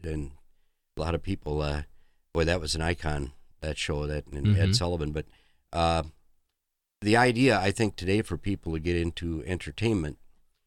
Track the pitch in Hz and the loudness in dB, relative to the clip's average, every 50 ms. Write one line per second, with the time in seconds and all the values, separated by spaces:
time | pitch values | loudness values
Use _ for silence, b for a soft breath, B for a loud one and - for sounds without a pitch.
0 | 82 80 78 76 71 69 - - - - _ _ _ _ _ _ _ _ _ - | -8 -6 -6 -6 -6 -8 -12 -16 -20 -20 _ _ _ _ _ _ _ _ _ -4
1 | 76 82 85 76 - 95 95 - - 73 73 76 73 73 73 73 71 - - - | -2 -2 -2 -2 -2 -4 -6 -4 -4 -4 -2 -2 0 -2 -2 -4 -6 -8 -14 -20
2 | - _ _ _ _ _ - 82 80 80 87 90 78 76 82 78 80 85 87 - | -20 _ _ _ _ _ 0 0 2 2 2 0 -2 -4 -4 -2 0 -2 -2 -2
3 | - 76 73 71 67 67 - - - - - _ 78 78 76 - - - 76 73 | -2 -2 -2 -2 -4 -6 -10 -16 -20 -20 -16 _ -8 -6 -6 -4 -4 -4 -2 -2
4 | 73 73 76 73 - - 73 71 69 104 104 98 98 92 107 - 90 87 87 82 | -2 -2 -4 -6 -6 -8 -4 0 2 4 4 4 4 4 4 2 2 0 0 -2
5 | 73 73 73 76 - - - _ _ _ _ _ _ _ - 85 82 82 82 82 | -2 -4 -4 -6 -8 -8 -14 _ _ _ _ _ _ _ 0 2 2 4 2 2
6 | 78 80 - _ _ _ _ _ _ _ _ _ _ _ _ _ _ _ _ _ | -2 -4 -10 _ _ _ _ _ _ _ _ _ _ _ _ _ _ _ _ _
7 | 101 104 110 120 123 127 113 120 135 123 110 95 92 101 98 - 113 98 - - | 2 4 6 6 6 4 4 4 4 6 6 4 2 0 2 2 0 0 0 -2
8 | 87 92 98 110 107 - 85 76 - 101 95 - - 82 80 80 78 87 87 85 | 0 0 2 2 0 -2 -6 -4 -4 -4 -4 -4 -4 -4 -4 -2 0 0 0 0
9 | 85 85 - - 87 85 82 78 - 90 90 82 - 76 - - 110 113 107 92 | 0 -2 -4 -4 -6 -4 -4 -6 -4 -6 -6 -6 -6 -10 -6 -2 0 0 0 0
10 | 78 73 - - - - - _ _ _ _ _ _ | -2 -4 -6 -10 -18 -20 -20 _ _ _ _ _ _